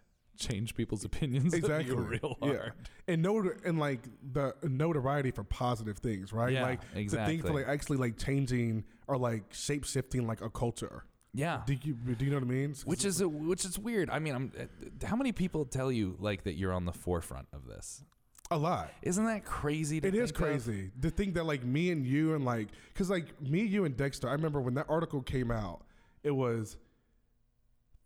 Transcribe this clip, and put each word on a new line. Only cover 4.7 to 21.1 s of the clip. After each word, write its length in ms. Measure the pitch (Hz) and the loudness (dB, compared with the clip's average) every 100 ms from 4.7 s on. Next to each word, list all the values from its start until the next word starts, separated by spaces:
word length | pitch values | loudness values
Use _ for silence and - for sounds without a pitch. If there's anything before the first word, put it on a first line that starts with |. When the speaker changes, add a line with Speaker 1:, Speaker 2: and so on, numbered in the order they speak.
| 131 160 151 127 143 131 | 2 2 2 2 2 2
Speaker 2:
for 140 | - | -2
positive 540 | 101 - 123 117 107 101 | -4 -2 0 0 -2 -4
things, 340 | 120 101 95 | -2 -2 -2
right? 200 | 110 123 | 0 2
Speaker 1:
Yeah, 100 | 131 | 2
Speaker 2:
Like, 180 | 127 127 | 2 -2
the 60 | - | -4
thing 80 | 92 | -4
Speaker 1:
exactly. 360 | 101 120 110 165 | -2 0 2 0
Speaker 2:
for, 100 | 160 | 0
like, 160 | 147 127 | 0 0
actually, 300 | 147 - 139 | -2 0 2
like, 200 | 123 110 | 2 0
changing 680 | - 139 131 123 117 110 - - - | 0 2 2 2 2 0 -4 -12 -2
or, 100 | 135 | 0
like, 280 | 123 113 95 | 2 0 -4
shape-shifting, 760 | - - 147 127 135 - 127 117 | -8 -2 -2 0 -2 0 0 0
like, 140 | 110 | -2
a 100 | 110 | -6
culture. 540 | - 117 - - - - - _ | -2 -2 -2 -6 -8 -16 -20 _
Speaker 1:
Yeah. 300 | - 160 147 | -2 -2 0
Speaker 2:
Do 100 | 110 | 0
you, 200 | 139 147 | 0 0
do 300 | 120 123 117 | -4 -2 0
you 60 | 139 | 2
know 60 | 143 | 2
what 60 | |
I 60 | 123 | 2
mean? 240 | 127 143 139 | 2 0 -2
Speaker 1:
Which 200 | - 180 | -4 0
is 160 | 202 170 | 0 2
a, 80 | 190 | 2
which 360 | 151 160 190 | 2 0 0
is 140 | 190 196 | 0 -4
weird. 320 | 214 226 165 | -2 0 2
I 80 | 131 | 0
mean, 160 | 156 | -2
I'm, 180 | 127 123 - | -2 -4 -6
uh, 480 | - - - - - | -10 -10 -14 -8 -2
how 80 | |
many 160 | 220 269 | 2 2
people 340 | - 175 156 | 2 0 0
tell 280 | 135 135 131 | -2 0 0
you, 240 | 123 98 78 | 2 0 0
like, 240 | 104 98 | -2 -2
that 100 | 101 | -2
you're 180 | 80 95 | 0 0
on 140 | 92 87 | 2 0
the 60 | |
forefront 540 | 85 - 87 - 65 65 | -4 0 0 -2 -10 -12
of 140 | 71 64 | -14 -14
this? 340 | 50 - - 139 _ _ - - | -14 -14 -14 -18 _ _ -20 -2
Speaker 2:
A 60 | 165 | 0
lot. 320 | 156 139 80 - | 2 0 -2 -6
Speaker 1:
Isn't 240 | - 185 226 | -2 2 2
that 180 | 214 | 0
crazy 560 | - - 147 156 151 156 | -4 -2 0 0 0 0
to 80 | 190 | 2
Speaker 2:
It 60 | 202 | 2
is 140 | 240 | 2
Speaker 1:
think 80 | - | 0
of? 40 | 165 143 | 0 0
Speaker 2:
crazy 260 | 117 104 95 127 | 0 -4 -4 -2
to 80 | 156 | -2